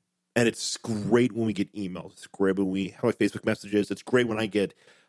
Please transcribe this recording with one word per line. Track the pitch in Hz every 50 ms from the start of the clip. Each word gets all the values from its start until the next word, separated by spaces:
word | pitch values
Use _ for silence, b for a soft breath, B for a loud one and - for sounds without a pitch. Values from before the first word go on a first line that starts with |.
| _ _ _ _ _ _ -
And | 117 120 113
it's | 107 - - - - -
great | - 120 113 104 101 98 110 120 123 127
when | 104 113 113
we | 113
get | 101 98 98 - -
emails. | 104 101 92 90 87 82 80 -
It's | - -
great | - - - 98 95 92 95
when | 98 95
we | 95 98 95 87
have, | - - -
like, | 117 - -
Facebook | 110 101 - 104 -
messages. | 110 110 - - 101 104 104 101 -
It's | 98 -
great | - - 127 123 120
when | 113 110 107
I | 113
get, | 104 - 104 95 85 b b b b b b b